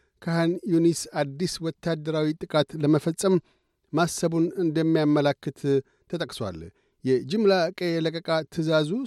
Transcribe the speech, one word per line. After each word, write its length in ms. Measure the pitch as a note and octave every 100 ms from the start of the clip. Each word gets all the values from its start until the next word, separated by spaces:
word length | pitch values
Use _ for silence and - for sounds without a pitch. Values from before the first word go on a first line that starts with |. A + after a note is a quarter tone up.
| _ _
ካን 300 | - E3 E3 F#3 G#3+
ዩኒስ 340 | E3 E3+ D#3+ -
አዲስ 400 | D#3+ C#3+ C#3 F3+ -
ወታደራዊ 680 | E3 - E3+ D#3+ D3+ D#3 D#3 D#3
ጥቃት 340 | - D#3 D3 D#3
ለመፈጸም 600 | D3 D3+ E3 E3 F#3+ F3+ - _ _ _ _
ማሰቡን 520 | D3+ E3+ - E3+ E3 E3+ -
እንደሚያመላክት 1040 | E3+ D#3 D#3+ D#3+ D3+ D3+ C#3+ C#3 D3+ - C#3+ C#3 - _ _
ተጠቅሷል። 500 | E3+ F3 - G#2 E2 E2 - _ _
የጅምላ 500 | B2+ B2+ C3 G#3 G3+ F#3 E3
ቀይ 220 | - F3 E3
ለቀቃ 280 | D#3+ E3 - D#3+ D#3
ትእዛዙ 440 | - D#3 D#3 D3+ A3+